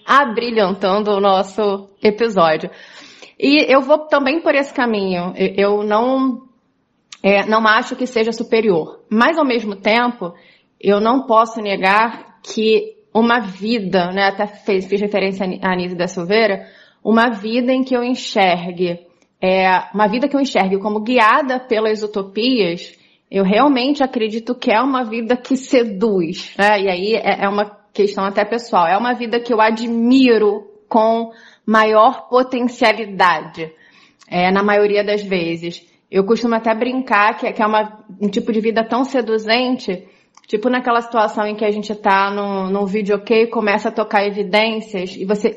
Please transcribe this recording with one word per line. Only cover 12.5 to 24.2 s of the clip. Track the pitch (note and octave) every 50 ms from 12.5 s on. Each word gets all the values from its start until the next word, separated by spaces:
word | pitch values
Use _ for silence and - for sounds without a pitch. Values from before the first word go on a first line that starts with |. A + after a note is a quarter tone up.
| - A3+ A3 A3 A3 G#3+ G#3 - - _ _ _ -
uma | G#3+ A3+ A#3 A#3 B3
vida, | G#3+ F#3+ F#3 F#3+ G3 A3 A#3+ B3 G3 F3+ F3 F#3 F3 F3+
né, | F#3 G3 G3 G3
até | G3 G3 G#3
fez, | G#3 - - - - G3 F#3 F#3+
fiz | - G3 G3+
referência | G#3 G#3 G#3 G3 F#3+ F#3+ F#3+ F#3+ G3+
a |
Ni-, | F3+ F3+ -
a | - F#3+
Anísio | F#3 F3+ F3 F3+ F3+
da | F3 E3+
Silveira, | F#3 F#3 F#3+ E3+ F3 G#3 A3+ A3+ G#3 F#3+ F#3+ - - - - - _ _ _ -
uma | G#3 A3 A3+ A#3 B3
vida | A3+ G3 G3+ A3 A3+ B3+ A#3+ B3
em | C4 C4 C4
que | C4 C4
eu | A#3+
enxergue, | A#3+ B3 C4 B3 - - - A3 F#3+ F#3 F3 F3 E3+ F#3 F3 E3+ F3+ F3 F3 F3 - _ _ _ _ _ _ -
é, | - F#3 F#3 F#3+ F#3 F#3 F#3 F3+ - -
uma | - G3 G#3+
vida | G#3 G#3 B3+ C#4
que | C#4+ C#4+
eu | C#4
enxergue | C#4 C4 - G#3 F#3+ F#3+ G3 G3
como | G3 G#3+ G#3 G#3+
guiada | G#3+ A#3 B3+ B3 G#3+ G#3+ A#3+ D4 D4+ B3+ B3+ B3+
pelas | B3+ - A#3 G#3+ A3 A3 G#3+ G#3
utopias, | G#3+ G#3 - G3+ G3 G3 F#3+ G#3+ A3+ C4 C4 A#3 F#3+ E3+ E3+ F3+ - - - _ _ _ _ _ _ -
eu | - G3 G3
realmente | F#3 G#3 G#3+ C4+ D4 C#4 A#3+ A#3+ C#4 D4 C#4+
acredito | C4+ C4 - B3